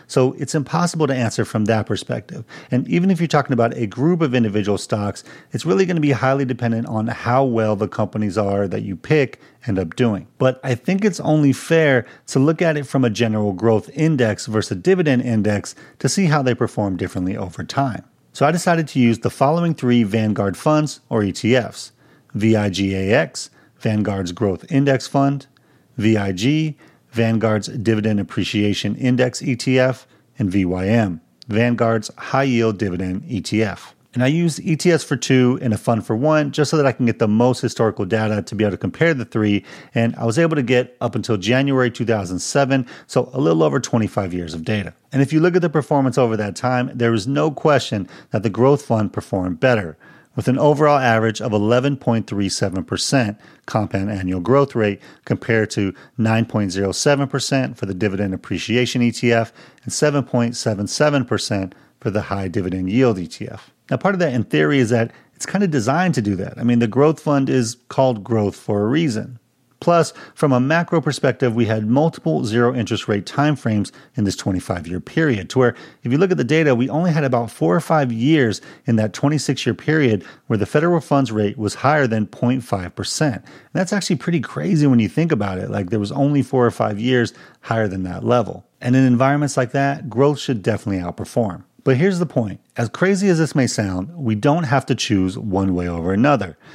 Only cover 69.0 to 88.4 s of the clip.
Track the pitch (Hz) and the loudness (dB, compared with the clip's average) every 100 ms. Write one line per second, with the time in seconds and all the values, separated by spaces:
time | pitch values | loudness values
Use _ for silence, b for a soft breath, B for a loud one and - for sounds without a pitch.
69 | 160 107 - 120 _ _ _ - - 170 | 0 -2 -8 -16 _ _ _ -4 2 2
70 | 160 B B - 151 123 135 165 170 165 | 2 B B -2 2 2 2 0 0 -2
71 | 147 - 135 - 123 113 110 110 107 131 | -2 0 0 0 0 0 0 0 0 2
72 | 160 - 165 151 120 117 120 127 110 110 | 2 0 -2 -2 0 2 2 0 -2 -4
73 | - 104 - - 147 143 117 107 92 B | -2 -4 -2 0 0 0 0 -2 -2 B
74 | B - 101 - - 92 - 90 80 90 | B -4 -2 -2 -4 -4 -4 -6 -6 -8
75 | - 160 156 104 87 127 120 - B B | -4 0 0 0 -2 2 2 0 B B
76 | 120 143 190 185 123 156 151 117 127 156 | -2 0 2 0 2 2 4 2 0 0
77 | 180 156 135 120 117 - 160 175 - 160 | 0 0 0 0 -2 -2 0 0 2 0
78 | 131 113 131 156 117 92 B B - 113 | 0 0 2 4 2 0 B B 0 0
79 | 107 - 143 151 - 131 127 - - 156 | 0 0 0 0 -2 -2 -2 -2 0 2
80 | 131 104 B B - 107 101 151 170 170 | 2 2 B B -4 -4 0 0 2 0
81 | - 143 123 107 104 113 104 - 131 151 | 2 0 0 0 -2 -2 -6 -2 0 2
82 | 127 110 101 - 123 131 117 95 87 - | 2 0 -4 -2 -2 -2 -2 -6 -6 -8
83 | 98 - 156 92 - - - 160 185 202 | -6 -2 -2 -2 -10 -20 -8 -4 -2 -2
84 | - 170 - 170 - - 165 156 143 120 | -2 -2 -2 -2 -4 -6 0 2 4 4
85 | 104 - 165 107 101 92 104 104 90 110 | 2 0 0 0 -2 -6 -4 -4 -2 -2
86 | 101 - 143 143 - 131 120 - 110 104 | -2 0 0 2 0 2 2 2 -2 -2
87 | 123 123 110 B B B - 113 104 92 | 0 2 0 B B B -4 -2 -2 -4
88 | 90 87 113 123 | -6 -4 0 0